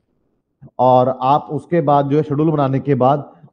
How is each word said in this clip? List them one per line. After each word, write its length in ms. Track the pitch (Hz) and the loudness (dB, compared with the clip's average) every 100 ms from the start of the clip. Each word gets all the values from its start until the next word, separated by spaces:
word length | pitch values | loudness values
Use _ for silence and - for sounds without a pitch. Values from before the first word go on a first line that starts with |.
| _ _ _ _ _ _ - - | _ _ _ _ _ _ -20 -2
और 400 | 127 127 127 127 | 4 4 2 -2
आप 280 | 127 147 - | 0 0 -2
उसके 300 | 151 - 170 | -10 -4 -2
बाद 260 | 147 143 139 | 0 0 0
जो 100 | 151 | -2
है 60 | |
schedule 280 | 151 143 160 | -2 -2 -2
बनाने 300 | 151 135 135 | 0 -2 -2
के 140 | - | -2
बाद 380 | 131 127 147 - - - | 0 2 0 -4 -20 -20